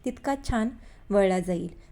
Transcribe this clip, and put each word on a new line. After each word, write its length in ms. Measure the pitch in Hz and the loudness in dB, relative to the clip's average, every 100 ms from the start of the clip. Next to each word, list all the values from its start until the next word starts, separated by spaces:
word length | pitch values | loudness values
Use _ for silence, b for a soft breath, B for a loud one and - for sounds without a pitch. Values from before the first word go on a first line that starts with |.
| 247 | -8
तितका 300 | 247 285 277 - | -4 -4 -2 -2
छान 200 | 233 226 - B B - | 0 -2 -4 B B 0
वळला 300 | 202 190 185 | 4 4 2
जाईल. 500 | 180 175 - - - | 0 -2 -4 -10 -20